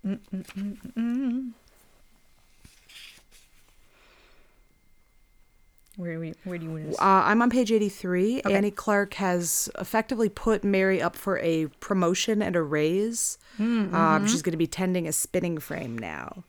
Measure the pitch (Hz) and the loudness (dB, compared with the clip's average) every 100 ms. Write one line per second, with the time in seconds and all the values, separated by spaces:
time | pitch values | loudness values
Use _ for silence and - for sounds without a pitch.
0 | 190 202 - 190 - 196 202 202 - 226 | -4 -6 -8 -12 -10 -8 -8 -10 -12 -6
1 | 233 247 269 247 262 226 _ _ _ _ | -4 -2 -2 -2 -6 -12 _ _ _ _
2 | - _ _ _ _ _ - - _ - | -20 _ _ _ _ _ -20 -20 _ -20
3 | - - _ - _ - _ _ - _ | -20 -20 _ -20 _ -20 _ _ -20 _
4 | - _ _ - - _ _ _ _ _ | -20 _ _ -20 -20 _ _ _ _ _
5 | _ _ _ _ _ _ _ _ _ - | _ _ _ _ _ _ _ _ _ -10
6 | 175 165 165 160 190 175 165 160 151 - | -8 -6 -8 -10 -10 -8 -6 -8 -6 2
7 | 196 190 160 214 240 240 220 220 208 - | 4 6 6 4 4 2 4 2 2 -2
8 | 185 180 202 254 196 196 208 202 - 202 | -2 2 2 0 2 2 2 -2 0 2
9 | 196 - 196 180 170 - - - 185 220 | 2 -2 0 0 0 -2 -2 -6 -2 -2
10 | 220 233 220 - - 214 202 196 190 190 | 0 0 0 0 0 2 2 4 4 2
11 | 160 - - 185 170 160 156 - - 196 | 0 -4 -4 0 2 0 0 -6 -2 2
12 | 170 180 - 214 214 175 156 151 156 185 | 2 2 0 0 2 0 0 2 2 2
13 | 214 233 - - - - 220 233 196 170 | 0 -2 -4 -6 -16 -4 0 2 2 2
14 | 165 156 202 240 170 165 165 - 185 180 | 4 4 2 0 0 0 -2 0 0 0
15 | 165 151 - 180 180 160 - 170 120 117 | 0 -4 -2 -2 -2 -4 -6 -10 -8 -8
16 | 98 76 62 - | -8 -8 -10 -14